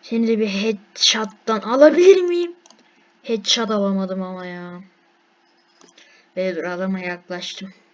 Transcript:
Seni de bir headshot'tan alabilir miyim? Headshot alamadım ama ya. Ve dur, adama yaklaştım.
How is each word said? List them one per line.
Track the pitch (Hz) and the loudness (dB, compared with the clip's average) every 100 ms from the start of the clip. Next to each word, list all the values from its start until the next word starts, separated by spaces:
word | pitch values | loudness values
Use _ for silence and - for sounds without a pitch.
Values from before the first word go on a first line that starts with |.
Seni | - 226 226 | -4 -2 0
de | 226 | 0
bir | 214 | 0
headshot'tan | 196 220 208 - - - 220 208 - - 220 | -2 -4 -4 -10 -2 0 0 -4 -8 -6 -4
alabilir | 202 254 302 320 359 381 | -2 6 8 8 8 6
miyim? | 359 349 349 - _ _ _ _ _ _ | 4 -2 -4 -8 _ _ _ _ _ _
Headshot | - 226 226 - 226 | -6 -6 -2 -2 0
alamadım | 214 196 196 190 185 | 0 0 -2 -4 -6
ama | 185 185 180 | -8 -10 -12
ya. | 180 175 180 190 _ _ _ _ _ _ _ _ _ - _ - - _ - | -12 -14 -16 -20 _ _ _ _ _ _ _ _ _ -20 _ -20 -20 _ -6
Ve | 185 175 | -4 -4
dur, | |
adama | 175 180 190 190 | -6 -6 -4 -4
yaklaştım. | 180 175 _ 180 175 - 190 - _ | -6 -10 _ -12 -12 -14 -16 -18 _